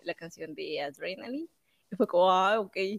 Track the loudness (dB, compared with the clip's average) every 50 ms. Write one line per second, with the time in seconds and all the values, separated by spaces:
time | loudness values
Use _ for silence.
0 | -10 -10 -8 -8 -10 -14 -14 -12 -12 -12 -10 -10 -8 -6 -6 -6 -6 -6 -8 -8
1 | -10 -10 -8 -10 -10 -10 -8 -10 -10 -12 _ _ _ _ _ _ _ -8 0 0
2 | 0 2 4 6 6 6 6 6 6 4 4 2 0 -2 -4 -4 -4 -4 -4